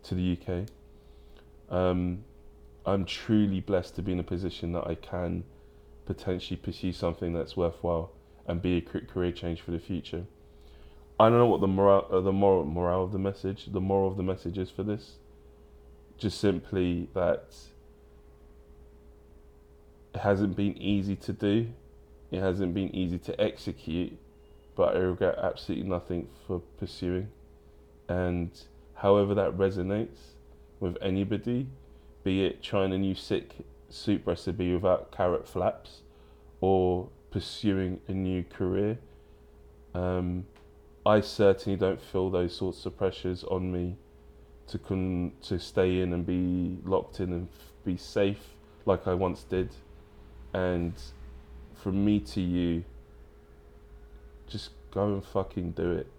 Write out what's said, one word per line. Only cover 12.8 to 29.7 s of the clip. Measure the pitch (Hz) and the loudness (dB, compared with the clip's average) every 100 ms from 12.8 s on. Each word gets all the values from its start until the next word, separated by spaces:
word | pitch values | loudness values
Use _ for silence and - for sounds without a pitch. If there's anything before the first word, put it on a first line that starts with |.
| 87 92 | 2 2
of | 92 | 0
the | 101 | 0
message, | 98 98 95 95 - | -2 -2 -6 -6 -4
the | 98 | -2
moral | 95 98 95 | 2 2 2
of | 95 | 0
the | |
message | 92 92 87 95 | -2 -2 -4 -4
is | 92 | -6
for | - | -4
this. | 101 104 - - - - - - - - - - - - | -4 -4 -8 -20 -20 -20 -20 -20 -20 -20 -20 -20 -20 -4
Just | 104 - | -4 2
simply | 101 87 - 95 90 87 87 | 2 2 -2 0 0 0 -2
that | 95 87 - - - - - - - - - - - - - - - - - - - - - - - - - - - - | 0 0 0 -4 -20 -20 -20 -20 -20 -20 -20 -20 -20 -20 -20 -20 -20 -20 -20 -20 -20 -20 -20 -20 -20 -20 -20 -20 -20 -12
it | - | -2
hasn't | 101 98 101 95 | 2 4 2 2
been | 101 - | -2 0
easy | 95 101 98 95 | 0 0 0 -4
to | - | -6
do. | 104 104 107 113 120 - - - - - | -2 2 2 0 -8 -20 -20 -20 -20 -8
It | 92 | -2
hasn't | 95 92 92 | 0 0 -2
been | 95 95 | -2 -4
easy | - 90 87 | -2 -2 -4
to | - 82 | -6 -2
execute, | 104 - - - - 82 90 - - - - - - | -2 -2 -8 -8 -4 -2 -4 -8 -20 -20 -20 -20 -12
but | - 90 90 | 2 2 4
I | |
regret | 92 87 92 - | 2 2 0 2
absolutely | 92 - - 90 92 | -2 -4 -6 -4 -2
nothing | 87 - 87 - - - | -4 -2 -6 -6 -14 -6
for | 90 - - | -6 -6 -10
pursuing. | 95 - 90 90 104 - - - - - - - - | -10 -6 -2 -2 -4 -14 -20 -20 -20 -20 -20 -20 -4
And | 90 90 87 87 - - - - - | 0 0 0 -4 -8 -20 -20 -20 0
however | 98 101 101 | 6 6 6
that | 101 92 87 | 2 2 2
resonates | 95 | 0